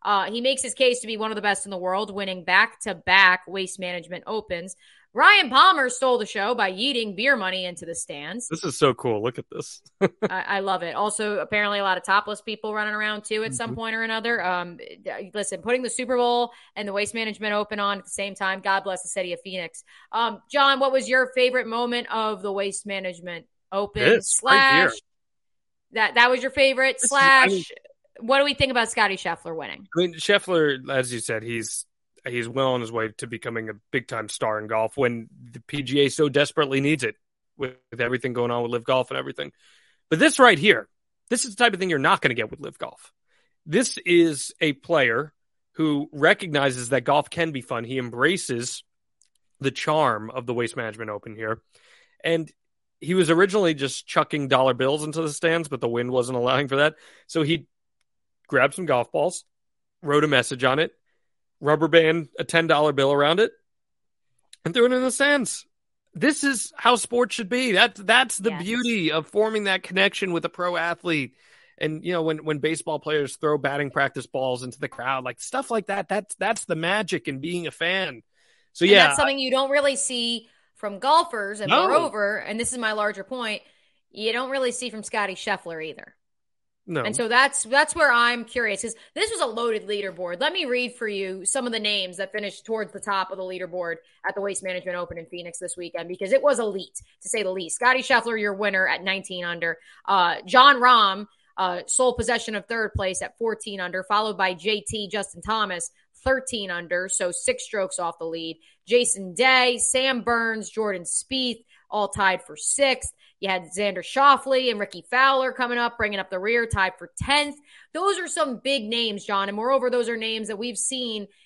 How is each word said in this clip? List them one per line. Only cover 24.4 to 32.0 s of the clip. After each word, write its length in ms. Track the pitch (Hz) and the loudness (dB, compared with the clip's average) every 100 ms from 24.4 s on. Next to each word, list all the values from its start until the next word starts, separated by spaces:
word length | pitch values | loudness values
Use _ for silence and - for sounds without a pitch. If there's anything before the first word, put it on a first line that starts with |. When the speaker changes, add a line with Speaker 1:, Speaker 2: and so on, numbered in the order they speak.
Speaker 2:
right 360 | 254 269 269 269 | 6 6 8 6
here. 120 | 262 | 4
Speaker 1:
slash, 100 | - - _ _ _ _ _ _ _ _ | 0 -12 _ _ _ _ _ _ _ _
that, 240 | 220 208 226 | -2 2 6
that 160 | 247 | 4
was 100 | 254 | 4
your 100 | 254 | 0
favorite, 440 | 285 269 254 262 254 | 4 4 4 0 0
Speaker 2:
This 100 | 233 | 0
is, 0 | |
I 340 | 277 269 269 254 | 4 8 8 6
mean 20 | 190 | 2
Speaker 1:
slash, 100 | 165 - - _ _ - | -4 -14 -20 _ _ -10
what 180 | 226 269 | 0 2
do 60 | 285 | 2
we 100 | 269 | 2
think 160 | 269 | 0
about 180 | 247 220 | 0 0
Scottie 280 | - 208 190 | 0 0 0
Scheffler 380 | 175 165 170 160 | -6 -8 -8 -10
winning? 320 | 127 76 202 165 | -10 -12 -4 -2
Speaker 2:
I 40 | |
mean, 140 | 180 160 | -2 -2
Scheffler, 760 | - 202 - 175 151 131 131 | 2 2 2 2 2 0 -2
as 220 | 135 123 | -2 -2
you 60 | 120 | -4
said, 240 | - 113 | -4 -6
he's, 420 | 113 117 107 - - _ | -4 -6 -6 -10 -12 _